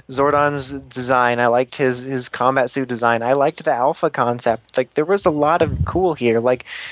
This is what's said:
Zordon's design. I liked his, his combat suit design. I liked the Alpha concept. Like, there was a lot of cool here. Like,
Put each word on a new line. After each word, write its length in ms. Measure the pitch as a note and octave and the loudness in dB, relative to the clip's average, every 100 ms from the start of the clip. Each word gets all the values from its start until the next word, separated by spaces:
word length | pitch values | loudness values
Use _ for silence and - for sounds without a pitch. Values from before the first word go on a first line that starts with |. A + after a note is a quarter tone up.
| - | -8
Zordon's 720 | C3 C#3+ C#3+ D3 C#3+ - C#3 | 0 2 2 0 0 -4 -6
design. 580 | C3+ B2+ B2 B2+ B2 A#2+ | -10 -8 0 2 2 2
I 60 | A#2+ | 2
liked 280 | A#2+ C3 - | 2 0 0
his, 280 | C3 B2 | 0 0
his 260 | C3 C3 A#2+ | -4 -4 -6
combat 420 | - B2 C3+ B2 | 0 0 2 0
suit 160 | C#3 B2+ | -2 -4
design. 360 | A#2+ A#2 A#2 | -2 0 0
I 100 | A#2 | 2
liked 320 | C#3 C#3 - - | 2 2 0 -2
the 80 | |
Alpha 360 | B2 C3 E3 D#3+ | 0 0 0 -4
concept. 680 | C#3+ A#2+ A#2 A#2+ A2 - - | 0 -2 0 -2 -2 -2 -4
Like, 160 | B2+ | -2
there 100 | - | -2
was 220 | D3+ G3+ F#3 | 0 0 0
a 40 | |
lot 320 | D3+ D3 F3 | 2 2 2
of 220 | D#3+ - | 0 0
cool 300 | - E3+ F#3 | -2 0 0
here. 260 | D#3 A#2+ A2+ | 2 2 2
Like, 240 | A#2+ B2+ - - - | 2 0 -4 -14 -12